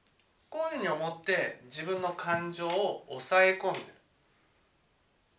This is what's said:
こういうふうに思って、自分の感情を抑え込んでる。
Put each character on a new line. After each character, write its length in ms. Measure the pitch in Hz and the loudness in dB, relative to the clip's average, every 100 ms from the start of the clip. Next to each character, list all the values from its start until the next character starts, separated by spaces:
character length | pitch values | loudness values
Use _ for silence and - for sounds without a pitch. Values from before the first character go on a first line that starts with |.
| _ _ _ _ - | _ _ _ _ -10
こ 200 | 311 320 | -4 -2
う 20 | |
い 20 | 294 | 0
う 20 | |
ふ 20 | |
う 40 | |
に 40 | 190 | -2
思 180 | 156 165 | -2 -2
っ 120 | 165 | -4
て、 380 | - 180 120 - | -2 0 0 -6
自 180 | - 156 | -12 -8
分 180 | 165 185 | -4 -2
の 140 | 180 | -2
感 360 | 175 170 170 175 | -4 -2 -2 -2
情 160 | 170 170 | -4 -2
を 380 | 185 196 - - | 2 0 -2 -8
抑 340 | - - 185 | -10 4 6
え 160 | 190 185 | 8 6
込 120 | 190 | 0
ん 20 | |
で 60 | 147 | -2
る。 40 | - - _ _ _ _ _ _ _ _ _ _ _ _ _ | -6 -16 _ _ _ _ _ _ _ _ _ _ _ _ _